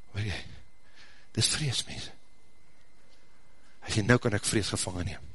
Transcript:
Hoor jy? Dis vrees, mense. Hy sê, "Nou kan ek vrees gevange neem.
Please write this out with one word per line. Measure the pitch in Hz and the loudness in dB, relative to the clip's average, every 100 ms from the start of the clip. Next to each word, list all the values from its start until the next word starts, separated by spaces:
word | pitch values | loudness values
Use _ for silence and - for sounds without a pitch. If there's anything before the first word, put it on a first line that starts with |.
| - | -6
Hoor | 98 | -2
jy? | 107 82 - - - - - - - - - | -2 -2 -6 -8 -8 -8 -10 -10 -10 -10 -2
Dis | - - | 2 4
vrees, | - 147 - - | 4 2 0 -2
mense. | 98 - - - - - - - - - - - - - - - - - - | -6 -6 -8 -10 -10 -10 -10 -10 -10 -10 -10 -10 -10 -10 -10 -10 -10 -10 -8
Hy | - | 2
sê, | - 104 | 4 8
"Nou | 123 | 8
kan | 120 | 8
ek | 101 - | 4 4
vrees | 113 95 | 4 4
gevange | 101 - 90 | 2 0 0
neem. | 90 - - | -2 -2 -6